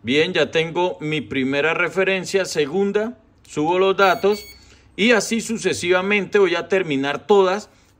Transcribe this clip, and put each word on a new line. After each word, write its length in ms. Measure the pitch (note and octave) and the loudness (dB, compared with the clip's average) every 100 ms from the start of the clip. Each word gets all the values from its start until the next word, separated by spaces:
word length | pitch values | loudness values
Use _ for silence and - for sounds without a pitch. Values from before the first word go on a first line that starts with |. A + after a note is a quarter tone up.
Bien, 300 | A2 C#3+ E3+ | -2 0 0
ya 180 | F3 C#3+ | 0 0
tengo 460 | E3 E3 E3 F3+ F3+ | 0 -2 -2 -2 -4
mi 200 | D3+ D3+ | -6 -6
primera 540 | G#2 C3 C3 C#3+ D#3 | -4 -4 -2 0 -2
referencia. 720 | E3 F3 F#3 F#3 F#3+ E3 G3 F3+ | 0 -2 0 -2 -2 -2 -2 -2
Segunda, 720 | E3+ C#3+ F3+ G3+ G3+ A3 A#3+ _ _ _ | -2 -2 0 0 -2 -4 -8 _ _ _
subo 320 | - D#3 F3+ | -4 0 2
los 160 | F#3+ | 2
datos. 480 | F#3+ G3 E3+ G3 G#3 - - - - _ | 4 2 4 0 -2 -8 -20 -20 -20 _
Y 180 | - A3 | -2 2
así 280 | A3 F#3+ A3+ | 4 2 -4
sucesivamente 960 | - A3+ F#3+ C#3+ F3 F3+ F#3+ G#3 F#3 G#3 | -4 -4 -2 -2 0 0 2 -2 2 2
voy 160 | F#3 | 4
a 140 | E3+ E3+ | 2 0
terminar 580 | F#3+ E3+ C3+ C#3 D3 - | -2 0 -2 -2 -6 2
todas 440 | G3+ F#3 G3 - _ _ | 4 4 0 -8 _ _